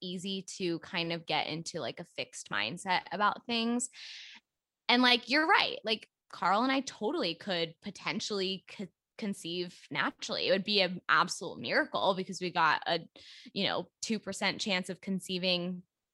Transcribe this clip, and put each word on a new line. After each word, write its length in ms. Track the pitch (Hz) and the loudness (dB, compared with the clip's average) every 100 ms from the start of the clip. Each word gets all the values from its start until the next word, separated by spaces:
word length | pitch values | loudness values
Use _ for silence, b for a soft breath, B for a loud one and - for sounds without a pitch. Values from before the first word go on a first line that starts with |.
easy 420 | 185 180 196 190 185 - | -8 -6 -4 -6 -6 -4
to 220 | 180 165 | -2 -2
kind 340 | - 180 170 | -4 -4 -2
of 140 | 170 165 | -4 -2
get 180 | 151 - | 0 0
into, 340 | 160 165 165 | -4 -6 -6
like, 200 | 117 - | -6 -6
a 60 | 170 - | -12 -10
fixed 320 | 127 - - | -10 -10 -6
mindset 520 | 104 107 175 190 180 - | -2 -2 -4 0 0 0
about 340 | 185 208 - - | 0 0 0 -4
things. 440 | 233 226 240 240 B B B B B _ _ _ _ - | -2 0 0 -2 B B B B B _ _ _ _ 2
And, 160 | 247 | 6
like, 260 | 247 247 226 | 8 6 4
you're 160 | 285 320 | 2 6
right. 320 | 415 - - | 6 4 -2
Like, 260 | 214 214 - _ _ | -4 -4 -4 _ _
Carl 320 | - 175 202 | -2 2 4
and 80 | 262 | 4
I 80 | 269 | 2
totally 560 | 269 - 214 330 190 165 | 0 -4 -2 0 0 -2
could 400 | - 175 165 - | -2 -2 -2 -4
potentially 840 | 208 - 160 170 - 202 190 190 - - | -14 -8 -4 -4 -2 -2 -2 -4 -10 -12
co-, 120 | 196 _ _ - | -12 _ _ -8
conceive 600 | 208 196 165 175 180 - - | -6 -6 -6 -6 -6 -8 -8
naturally. 560 | 147 196 - - - 101 | -2 -2 -2 -6 -2 2
It 40 | |
would 100 | 190 | 2
be 160 | 196 202 | 4 4
an 220 | 185 180 - | 4 0 2
absolute 500 | 156 180 - 175 80 | 4 4 0 -6 -6
miracle 540 | 117 220 302 - 240 185 | -2 0 0 2 2 2
because 240 | 185 185 | -2 -4
we 120 | 180 | -2
got 300 | 165 160 139 - | 4 4 4 2
a, 140 | 170 165 - B B B | -2 -4 -20 B B B
you 140 | - 170 | -2 0
know, 240 | 87 180 - | 0 -4 -8
two 160 | - 214 | -4 -4
percent 440 | - 196 196 - | -4 -2 -2 -2
chance 280 | 220 185 185 | 0 -2 -2
of 120 | 175 | -8
conceiving 840 | - 190 - 180 185 180 175 180 - _ _ | -4 -4 -2 -2 2 2 0 -6 -10 _ _